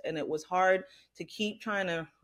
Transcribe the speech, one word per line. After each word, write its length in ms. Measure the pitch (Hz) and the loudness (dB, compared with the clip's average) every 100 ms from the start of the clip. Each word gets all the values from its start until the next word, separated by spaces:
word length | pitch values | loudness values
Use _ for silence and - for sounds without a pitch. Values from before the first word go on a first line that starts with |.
and 140 | - 160 | -6 -4
it 100 | - | -2
was 140 | 151 | -4
hard 400 | - 180 185 185 - - _ - | 0 4 4 4 0 -18 _ -14
to 80 | |
keep 360 | 170 - 214 208 | -10 -4 -4 -4
trying 260 | 226 202 185 | -2 0 0
to 200 | 165 160 _ | -2 -4 _